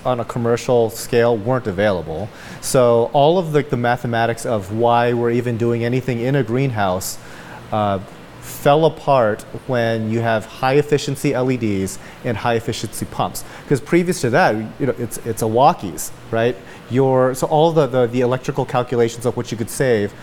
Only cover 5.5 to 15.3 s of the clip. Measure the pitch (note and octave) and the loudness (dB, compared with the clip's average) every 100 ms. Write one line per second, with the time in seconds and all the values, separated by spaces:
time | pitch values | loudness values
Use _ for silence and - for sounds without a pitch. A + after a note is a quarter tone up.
5.5 | A2+ A#2+ A#2 A#2 B2+ B2 A#2 B2 C#3 A2 | 0 0 0 0 -2 -2 -2 0 0 0
6.5 | A#2+ C#3 A2 G2 F2+ - - - - - | 0 0 0 0 0 -4 -10 -14 -18 -18
7.5 | - - A2 G#2 G2 F#2+ - - - - | -18 -6 -2 0 -2 -6 -16 -20 -18 -16
8.5 | - D3 D3 D#3+ D#3 - C3+ A2 G#2+ - | 0 4 4 4 0 2 4 4 0 -6
9.5 | A2+ - B2 A2+ A2+ A2 A2+ A#2 A2 - | -12 -4 0 0 0 -2 0 0 0 -2
10.5 | - C3 C#3+ C#3+ C#3+ - C3+ D3 B2 C3 | -4 2 2 2 0 0 -2 -2 0 0
11.5 | B2+ A2 G2 F#2+ - - - C3 G#2+ A#2+ | 0 0 -2 -2 -6 -14 -8 -6 -2 0
12.5 | A#2 A2 A2 A2 - G#2 - G2 - - | 0 -2 -6 -8 -8 -8 -4 -4 -4 -12
13.5 | - - C#3 - F3 F3 - B2 C3+ F3 | -14 -2 -2 2 2 2 0 2 4 4
14.5 | A2 A2+ - C3 A#2 A#2 - A#2 | 2 -4 -4 -2 -2 -6 -6 -6